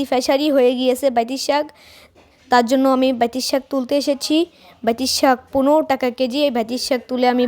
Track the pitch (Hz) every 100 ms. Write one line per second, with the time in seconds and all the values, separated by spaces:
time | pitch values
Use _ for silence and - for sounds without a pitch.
0 | 269 254 254 277 302 277 247 254 254 247
1 | 277 240 233 262 - 285 302 - - -
2 | - _ _ _ - 247 233 262 269 262
3 | 262 247 233 254 247 277 269 277 247 285
4 | 277 277 - 311 339 _ - - 226 233
5 | 262 - 285 247 - 277 269 302 311 269
6 | 254 - 262 262 285 240 220 247 - 254
7 | 247 254 247 247